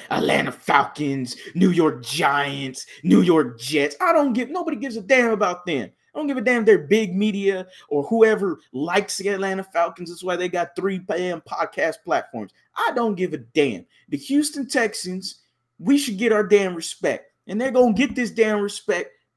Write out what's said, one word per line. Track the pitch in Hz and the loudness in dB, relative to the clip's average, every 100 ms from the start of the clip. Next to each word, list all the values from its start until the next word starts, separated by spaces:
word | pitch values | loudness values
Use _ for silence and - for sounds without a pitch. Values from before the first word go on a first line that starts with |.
| - | -4
Atlanta | - - - - | -2 0 0 -2
Falcons, | - - 151 139 - 147 135 123 - - 175 | -6 0 2 2 -2 -4 -4 -6 -10 -8 2
New | 185 | 4
York | 160 156 127 | 4 2 0
Giants, | 123 139 147 143 143 139 135 127 - - | -6 -2 0 2 -2 -4 -8 -10 -16 -6
New | 170 190 | 4 6
York | 180 160 135 120 | 6 4 2 -4
Jets. | 123 151 147 - | -4 0 0 0
I | 359 | 2
don't | 330 285 | 4 2
give, | 233 247 | 0 -2
nobody | 349 320 262 | -4 -6 -6
gives | 262 226 | -8 -8
a | |
damn | 190 262 233 | 2 4 4
about | 214 196 175 185 | 2 0 -2 -4
them. | 143 104 - _ | -4 -4 -12 _
I | 277 | -8
don't | 302 | -4
give | 254 | -2
a | |
damn | 214 247 | 0 2
if | 214 | 6
they're | 190 | 4
big | 143 214 214 185 | 4 2 2 0
media | 214 196 196 190 185 - - | -2 0 0 -2 -4 -16 -6
or | 147 | -4
whoever | 139 226 220 214 196 160 _ | 0 4 4 4 0 -4 _
likes | 127 156 185 202 - | -6 -2 0 -2 -4
the | 190 | -4
Atlanta | 196 196 190 | -4 -4 -4
Falcons. | 190 170 170 175 170 | -4 -2 -2 -4 -14
That's | 175 | -10
why | 180 175 | -6 -4
they | 180 | -2
got | 175 170 - | -4 -4 -4
three | 185 190 | -4 -4
damn | 185 165 208 170 | -4 -4 -4 -6
podcast | - 165 160 - 156 156 - | -8 -6 -6 -2 -4 -4 -4
platforms. | 143 - 120 101 _ _ - | -4 -4 -10 -12 _ _ -4
I | 453 | -2
don't | 262 233 185 | 0 -2 -2
give | 180 | -4
a | 147 | -6
damn. | 117 - 143 95 - _ _ | -4 0 0 -2 -12 _ _
The | 139 | -10
Houston | - 277 294 285 262 | -2 0 0 -4 -4
Texans, | 269 226 - 180 185 185 - _ _ _ - | -2 -2 -4 -10 -10 -10 -16 _ _ _ -6
we | 170 285 | 0 2
should | 277 190 | 0 -2
get | 233 | 2
our | 214 | 2
damn | 202 202 196 175 | 4 4 4 -4
respect. | - - 170 113 - _ - | -10 -4 -4 -4 -8 _ -10
And | 202 | -4
they're | 262 | 0
gonna | 247 247 | 4 4
get | 196 262 208 | 4 0 0
this | 233 | -2
damn | 220 220 214 | 0 2 2
respect | 202 - - 180 175 - _ | -2 -4 -4 -2 -4 -14 _